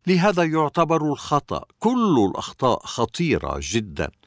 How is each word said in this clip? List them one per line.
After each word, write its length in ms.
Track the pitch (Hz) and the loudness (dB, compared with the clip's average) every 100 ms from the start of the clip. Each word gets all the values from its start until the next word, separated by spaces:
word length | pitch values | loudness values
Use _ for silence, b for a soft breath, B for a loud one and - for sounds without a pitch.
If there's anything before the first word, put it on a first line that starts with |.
| - | 0
لهذا 360 | 180 202 180 | 2 4 2
يعتبر 720 | 165 156 147 170 160 160 151 | 2 2 0 0 2 2 0
الخطأ، 520 | 143 - 147 - 78 - - | -4 -2 -2 -2 -8 -10 -2
كل 500 | 220 247 214 139 98 | 0 2 2 4 2
الأخطاء 480 | - - - 131 110 - | 0 -10 -2 0 0 -4
خطيرة 720 | - 117 - 170 95 69 69 | -4 -4 -2 -2 -2 -2 -8
جدا، 480 | 73 110 107 73 76 _ | -4 -4 -4 -6 -8 _